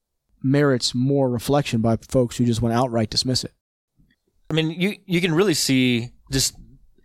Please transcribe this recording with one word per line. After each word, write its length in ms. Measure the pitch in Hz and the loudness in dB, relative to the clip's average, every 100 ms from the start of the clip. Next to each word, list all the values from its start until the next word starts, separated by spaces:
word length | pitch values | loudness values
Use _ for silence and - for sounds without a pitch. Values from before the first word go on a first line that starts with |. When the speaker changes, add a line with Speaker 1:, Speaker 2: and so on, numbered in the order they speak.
| _ _ _ _ | _ _ _ _
Speaker 1:
merits 520 | 131 143 147 123 - | 0 2 2 0 -2
more 360 | 123 131 139 131 | -2 0 0 0
reflection 500 | 120 - 143 - 113 | -2 0 0 0 0
by 160 | 113 113 | 0 -2
folks 400 | - 135 120 - | 0 0 0 0
who 80 | |
just 160 | 120 110 | 0 0
wanna 140 | 117 | 0
outright 360 | 117 131 113 107 | 0 0 -2 -2
dismiss 340 | - 127 127 | -2 -2 -2
it. 80 | - _ _ _ _ _ _ _ _ _ - | -6 _ _ _ _ _ _ _ _ _ -4
Speaker 2:
I 40 | |
mean, 160 | 160 160 | -2 -2
you, 260 | 165 190 - - | 0 -2 -2 -2
you 140 | 175 | 0
can 140 | 175 | 2
really 200 | 160 202 | 2 2
see 560 | 143 - 131 127 120 123 - - | 0 0 2 2 0 -4 -12 -6
just 240 | 135 - - - - - _ | -4 -4 -6 -20 -20 -20 _